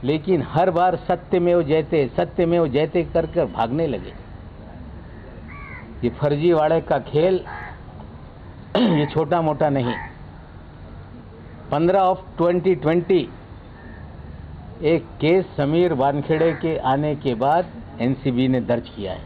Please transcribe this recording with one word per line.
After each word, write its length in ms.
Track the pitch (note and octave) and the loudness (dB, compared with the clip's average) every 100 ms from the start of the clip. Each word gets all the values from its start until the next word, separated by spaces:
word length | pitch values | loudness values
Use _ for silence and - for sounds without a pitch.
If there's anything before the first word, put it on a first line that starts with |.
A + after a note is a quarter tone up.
लेकिन 400 | B2+ D#3 D3+ F3+ B2+ | 0 -2 2 0 2
हर 240 | D#3 F#3 | 2 2
बार 240 | E3+ F3+ E3+ | 4 2 2
"सत्यमेव 680 | - F3+ - F#3 F3 F3 | -2 -2 0 2 4 4
जयते, 480 | D3+ D#3 D3+ E3 C3 - | 4 2 2 2 2 0
सत्यमेव 500 | E3+ - E3+ E3+ E3 | -2 2 2 4 4
जयते" 360 | C3 D3+ F3 | 2 2 0
कर 220 | E3 E3+ D#3+ | 0 0 0
कर 200 | E3+ C3+ | 0 0
भागने 420 | - A2+ C#3 E3 | 0 0 0 0
लगे। 260 | A2 F2 - - - - - - - - - - - - - - - - - - - | -2 -6 -14 -16 -16 -16 -16 -16 -16 -14 -14 -16 -16 -16 -16 -14 -14 -14 -14 -14 -4
ये 60 | A#2+ | -4
फर्जीवाड़े 720 | - D3 C#3+ E3+ E3 D3+ E3 | 0 0 2 4 6 6 2
का 180 | - D3 | 2 0
खेल 460 | A#2 C3 F3 F#3 - - - - - - - - - - - - - - | 2 2 4 2 -2 -12 -12 -14 -16 -16 -16 -16 -18 -18 -18 -18 -4 2
<clears throat> 20 | |
ये 280 | A#3 D#3+ D3 | 4 4 2
छोटा 360 | D3+ D#3 F3 | 0 2 2
मोटा 280 | D#3+ C#3+ D3+ | 2 2 2
नहीं। 260 | C#3 B2 A2 - - - - - - - - - - - - - - - - - | 2 0 -2 -8 -14 -18 -18 -18 -18 -18 -18 -16 -16 -16 -18 -18 -18 -18 -18 -4
पन्द्रह 280 | D3 E3+ F#3+ | 2 4 4
of 180 | F#3 F#3 F#3 - | 4 2 -2 0
twenty 380 | E3+ F3+ E3+ F3 | 2 4 2 2
twenty 540 | D3 E3+ E3 F#3 A#2+ - - - - - - - - - - - - - - - | 4 2 4 2 2 -8 -16 -18 -18 -18 -16 -16 -16 -14 -16 -14 -14 -14 -14 -4
एक 220 | D3+ E3 | 2 2
केस 420 | - - D3 F#3 F3+ - | 0 -2 4 4 2 -2
समीर 360 | C#3 D#3+ F3+ | 2 4 4
वानखेड़े 600 | D3 C3+ C#3+ C#3+ D#3 E3 | 4 2 2 0 2 2
के 240 | D3+ E3 D3+ | 2 -2 -2
आने 380 | C3 C3+ D3+ D3 | 0 2 2 0
के 200 | C3+ A#2 | -2 0
बाद 300 | C3 D#3+ F3 A2+ F#2+ - | 2 2 0 -6 -14 -2
एनसीबी 460 | A#2+ B2+ C#3+ B2 C3 | -2 0 0 2 2
ने 140 | B2+ | 2
दर्ज 280 | G#2 A#2 - | 2 -2 -2
किया 240 | - G2 | -10 -8
है। 100 | F2 | -8